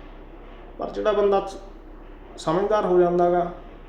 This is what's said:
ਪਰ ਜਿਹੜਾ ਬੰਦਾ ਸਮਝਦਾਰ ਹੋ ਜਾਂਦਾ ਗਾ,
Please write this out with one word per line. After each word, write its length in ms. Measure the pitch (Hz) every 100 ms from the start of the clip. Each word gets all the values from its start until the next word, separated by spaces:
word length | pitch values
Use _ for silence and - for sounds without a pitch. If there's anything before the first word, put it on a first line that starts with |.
| - - - - - - - -
ਪਰ 100 | -
ਜਿਹੜਾ 220 | 202 208
ਬੰਦਾ 360 | 202 202 196 190 - - - - - - - - -
ਸਮਝਦਾਰ 480 | - 170 202 214
ਹੋ 140 | 190 180
ਜਾਂਦਾ 300 | 175 175 175
ਗਾ, 200 | 175 175 - - -